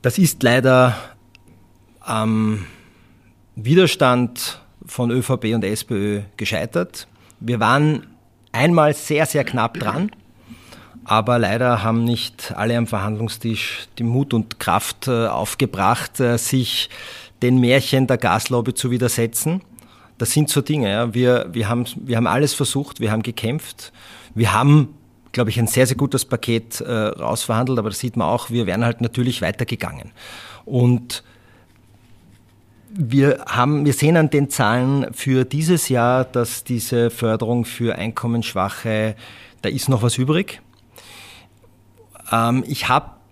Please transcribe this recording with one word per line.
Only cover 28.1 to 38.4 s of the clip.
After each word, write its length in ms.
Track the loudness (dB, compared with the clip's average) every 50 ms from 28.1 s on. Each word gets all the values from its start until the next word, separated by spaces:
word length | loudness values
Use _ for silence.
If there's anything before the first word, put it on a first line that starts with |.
| -2
man 120 | -2 0
auch, 240 | 0 0 -2 -2 -2
wir 160 | -2 -2 -2
wären 180 | 0 0 0 0
halt 160 | 0 0 -2
natürlich 400 | -4 -4 -2 -2 -2 -2 -2 -2
weitergegangen. 680 | -2 -4 -2 -4 -6 -6 -6 -8 -8 -10 -10 -12 -16 -18 _ -20 -20 -20 -20 -20 -20 -20 -20 -20 -12
Und 580 | -2 0 4 4 4 4 2 0 -8 -14 -14 _ -20 -20 _ _ _ _ _ _ _ _ _ _ _ _ _ _ _ -20 _ _ -20 -20 _ _ _ _ _ _ _ _ _ _ -14
wir 540 | -6 -6 -4 0 2 4 4 4 2 0 -4
haben, 380 | -4 0 0 2 2 2 2 2
wir 80 | 2 2
sehen 240 | 2 2 4 4
an 120 | 4 4 4
den 220 | 2 0 0 0
Zahlen 560 | 0 0 0 2 2 2 2 2 2 0 0 -2 -6
für 300 | -6 -2 0 2 2 2
dieses 460 | 0 -2 -2 2 2 2 0 2 0
Jahr, 340 | 2 2 4 4 2 2 0
dass 400 | 0 0 -2 -2 -2 -4 -12 -6
diese 460 | -4 -4 -4 -2 -2 0 2 2 0
Förderung 560 | 0 -2 -2 -2 0 0 0 0 0 0 -2
für 300 | -4 -4 -4 -2 -2 -2
Einkommensschwache, 1200 | -2 -6 -6 -6 -4 -2 -2 -2 -2